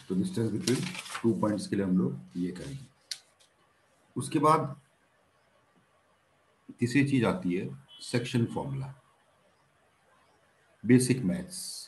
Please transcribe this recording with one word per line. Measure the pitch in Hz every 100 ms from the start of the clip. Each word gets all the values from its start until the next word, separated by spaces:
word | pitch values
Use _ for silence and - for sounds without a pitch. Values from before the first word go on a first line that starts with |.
| -
तो | 92
distance | 101 - 113
between | 98 - - - - - -
two | 113 101
points | 107 104 -
के | 101
लिए | 98
हम | 92
लोग | 123 - - 90
ये | 90
करेंगे। | 87 143 139 - _ - - _ _ _ _ _ _ _ _ _ -
उसके | 131 156
बाद | 151 156 139 - _ _ _ _ _ _ _ _ _ _ _ _ _ _ _ _ _ _ - -
तीसरी | 120 143 135
चीज | 139 110
आती | 90 92 87
है | 123 135 - -
section | - 123 - 123 113
formula, | - 85 67 67 - _ _ _ _ _ _ _ _ _ _ _ _ _ _ _ _ _ _
Basic | 104 123 123 -
maths। | 92 90 - - - -